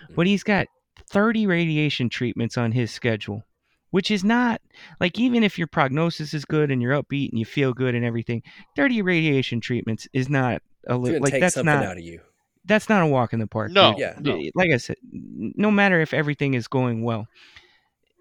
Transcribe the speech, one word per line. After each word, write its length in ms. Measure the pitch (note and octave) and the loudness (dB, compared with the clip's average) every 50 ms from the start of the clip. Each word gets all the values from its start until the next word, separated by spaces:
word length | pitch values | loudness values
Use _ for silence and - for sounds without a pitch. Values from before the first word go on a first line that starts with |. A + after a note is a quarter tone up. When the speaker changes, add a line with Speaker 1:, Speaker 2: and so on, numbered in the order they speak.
| - | -20
Speaker 1:
Mm-hmm. 100 | - - | -6 -2
Speaker 2:
But 100 | - F3 | 0 2
he's 140 | G3 G3+ F#3 - | 2 2 2 2
got 220 | G#3+ G3+ F3 A#2 - _ _ _ _ _ - - - | 0 0 0 0 -4 _ _ _ _ _ -20 -16 -2
thirty 340 | - G3 G#3+ A#3 A3 A3 G#3+ | 0 2 2 4 2 2 2
radiation 640 | F#3+ E3+ E3+ E3+ D#3+ D3+ D3+ D3+ C#3+ - - B2 A2 | 2 2 2 2 2 2 2 0 0 0 0 -2 -2
treatments 480 | - - B2+ A2+ - - A#2 A2 - | -2 -2 -4 -2 -2 -2 -4 -2 -2
on 140 | B2 A#2 A2+ | -2 -2 0
his 200 | A2+ B2+ A#2 G#2+ | 0 0 -2 -2
schedule, 520 | - - - A#2 A2 G#2 - A2+ G2+ A2+ - _ _ _ _ _ _ _ _ - | -4 -4 -2 -2 -2 -2 -6 -8 -10 -10 -12 _ _ _ _ _ _ _ _ -2
which 200 | E3 G3 F#3 - | -2 0 0 2
is 120 | G#3+ F#3+ F#3 | -2 0 2
not, 380 | G#3+ A#3 A#3+ B3 A#3 - - _ _ _ - - - - - | 2 2 2 2 0 -2 -4 _ _ _ -20 -20 -18 -6 -2
like, 200 | F3+ F3 - G#3+ | -2 -2 0 0
even 240 | B3 B3+ A#3+ A#3 G#3+ | 0 2 4 4 2
if 140 | F#3+ - | 2 0
your 100 | F3 E3 | -2 -6
prognosis 640 | - - E3 C#3+ C3 C3 D#3 E3+ E3+ - - D3+ D3+ D#3+ | -2 0 0 0 2 2 0 0 0 -2 -4 -8 -6 -6
is 120 | D3 C#3+ | -8 -4
good 260 | - D#3 D3+ D3+ C#3 | 0 0 2 2 2
and 100 | C3+ B2 | 2 0
you're 200 | A#2+ B2 C#3+ C#3+ | 2 2 0 0
upbeat 280 | - - D3+ C#3+ C3 - | 0 -2 -4 -2 -2 -2
and 100 | - A2+ | -2 -4
you 60 | A2 | -4
feel 280 | - - D3 C3+ C3 A#2+ | -2 0 0 0 0 0
good 220 | B2 C3 B2+ A#2+ | 0 0 0 0
and 100 | A#2 A#2+ | 0 -2
everything, 380 | A#2 A2+ A#2 - - A#2 A2+ - - - - - _ - | -2 -2 -4 -4 -4 -6 -6 -6 -10 -20 -20 -20 _ -2
thirty 260 | C#4+ C#4+ C4+ A#3+ G#3+ | 0 0 2 2 0
radiation 580 | F#3 F#3 F3 D#3+ D#3+ D#3 C#3 C3+ B2 - B2 A2+ | 0 2 2 2 2 2 2 2 0 0 -4 -6
treatments 460 | - - B2 A2+ - A2+ A2 - - - - | -4 -2 -4 -2 -2 -4 -6 -6 -8 -4 -2
is 160 | C3 B2+ C#3 | -2 -2 0
not 320 | D3 C3+ B2+ A#2+ G2 - _ _ _ _ - | 0 0 0 0 -2 -4 _ _ _ _ -6
a 100 | - B2 | -4 -2
li-, 140 | B2 B2 B2 | -2 0 0
Speaker 1:
It's 40 | D#3+ | 0
gonna 60 | C#3 | 2
Speaker 2:
like, 160 | C3+ C#3 C#3 | 0 0 2
Speaker 1:
take 20 | C3 | 2
Speaker 2:
that's 140 | F3+ F3 - | 2 2 0
Speaker 1:
something 280 | C3+ C#3+ D#3 D3 C#3 | 0 2 2 2 2
Speaker 2:
not, 0 | |
Speaker 1:
out 160 | B2+ F#2+ F2+ | 0 -2 -6
of 60 | F2+ E2+ | -10 -12
you. 180 | E2+ E2 D#2+ _ _ _ _ _ _ _ _ - | -14 -16 -18 _ _ _ _ _ _ _ _ 0
Speaker 2:
that's 240 | - G#3+ G#3 - - | 2 2 2 4 2
not 140 | G#3+ F#3+ E3 | 2 4 4
a 40 | |
walk 260 | D3+ C3+ B2+ A#2 - A#2+ | 4 2 2 0 0 -2
in 60 | A2+ | -4
the 80 | G#2+ | -4
park, 260 | G2+ - A2 G#2 - F#3 | -4 -4 -4 -4 2 2
Speaker 3:
No, 60 | G3+ | 4
Speaker 2:
dude. 180 | F3 B2 G2+ | 4 4 2
Speaker 1:
Yeah. 220 | - A#2+ E2+ - - | 0 -4 -6 -6 -4
Speaker 3:
no. 260 | D3 C#3 - D#2+ C#2+ | -4 -4 -4 -2 -6
Speaker 2:
D-, 60 | D#2 - | -4 -2
like 160 | F3 F#3 E3 C#3 | 0 2 2 2
I 40 | |
said, 200 | A#2+ - - - _ - - - | 0 0 -6 -12 _ -12 -18 -16
n-, 400 | - - G1+ A1+ D2 A2 G#2 - | -16 -14 -14 -12 -10 -10 -8 -2
no 140 | - G#3 G#3+ | 0 2 2
matter 300 | G#3 G3+ G3+ G3 F3+ E3 | 4 4 4 4 4 2
if 120 | D#3 - B2+ | 2 0 0
everything 400 | D3 D3 D3 C#3+ - D3 C#3 C3 | -2 -2 -2 -2 -2 0 0 0
is 120 | A#2+ A2+ | -2 -2
going 360 | - - B2+ B2+ A#2+ A#2 A2 A#2 | -2 -2 0 0 0 -2 -2 -2
well, 240 | A#2+ A2+ G#2+ A2 - _ - - - - - _ _ _ _ _ _ _ _ _ _ _ _ | -4 -4 -4 -8 -12 _ -20 -20 -20 -20 -20 _ _ _ _ _ _ _ _ _ _ _ _